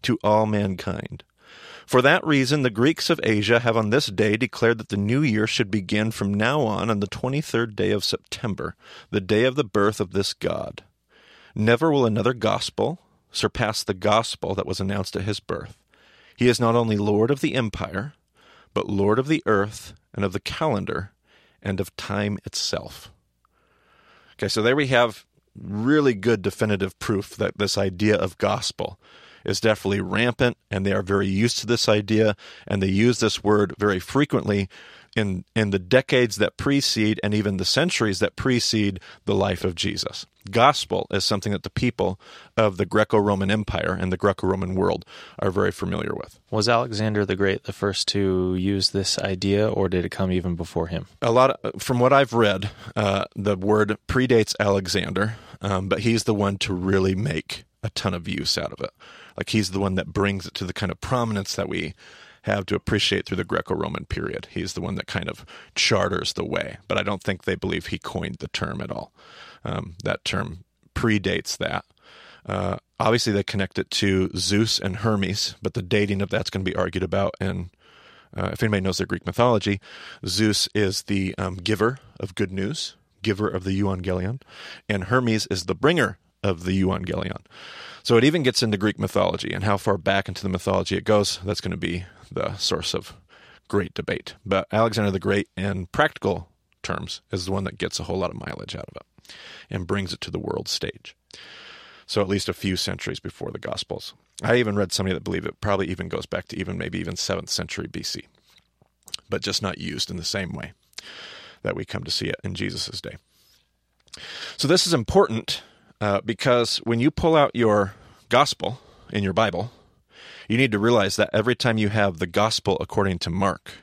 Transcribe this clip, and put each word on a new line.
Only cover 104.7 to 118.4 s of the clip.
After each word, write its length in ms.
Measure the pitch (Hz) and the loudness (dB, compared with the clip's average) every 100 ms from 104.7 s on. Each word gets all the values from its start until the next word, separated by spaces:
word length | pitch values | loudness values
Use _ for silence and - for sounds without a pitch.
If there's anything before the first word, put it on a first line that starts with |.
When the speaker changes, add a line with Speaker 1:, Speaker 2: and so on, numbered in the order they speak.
| 101 | 0
Speaker 1:
read 160 | 95 | 0
somebody 200 | - 95 | 0 -2
that 120 | 92 95 | -2 -2
believed 200 | 90 80 | -4 -6
it 140 | 80 | -6
probably 300 | 104 98 92 | -2 0 -2
even 180 | 90 87 | -4 -6
goes 180 | 80 - | -6 -4
back 220 | 85 - | -8 -6
to 80 | - | -8
even, 200 | 92 90 | -6 -6
maybe 220 | 87 90 | -6 -6
even 180 | 85 90 | -8 -8
seventh 320 | - 92 - | -4 -4 -4
century 380 | - 85 - - | -6 -6 -8 -8
B 160 | - | -8
C, 240 | - - - _ _ _ _ _ _ _ - - _ | -10 -10 -14 _ _ _ _ _ _ _ -16 -16 _
but 120 | 104 | -6
just 200 | - 95 | -4 -4
not 180 | 98 85 | -4 -6
used 300 | 90 - - | -8 -6 -6
in 60 | 92 | -6
the 80 | |
same 300 | 85 101 90 | -6 -6 -6
way 180 | - - - _ - - - - - - - | -8 -12 -18 _ -20 -18 -18 -18 -18 -20 -8
that 120 | - - | -6 -6
we 80 | |
come 220 | 104 - - | -6 -10 -6
to 60 | |
see 160 | - - | -6 -4
it 120 | - | -6
in 100 | 98 | -8
Jesus' 480 | 95 - - - - | -6 -6 -6 -10 -10
day. 160 | - - _ _ _ _ _ _ _ _ _ - - - - - | -14 -16 _ _ _ _ _ _ _ _ _ -20 -16 -14 -14 -4
So 120 | 139 | 4
this 200 | 180 185 | 4 4
is 60 | |
important, 720 | 165 110 190 196 110 - - - _ _ _ | 2 4 4 4 2 -4 -8 -10 _ _ _
uh, 220 | 107 98 | 0 0
because 560 | - 107 139 120 117 - | 0 -2 4 4 4 -2
when 220 | 110 117 | 0 2
you 120 | 135 | 2
pull 240 | - 175 160 | 2 4 6
out 160 | 143 | 4
your 420 | 117 113 104 98 - - _ _ | 4 4 4 2 -4 -20 _ _
gospel 500 | 120 | 4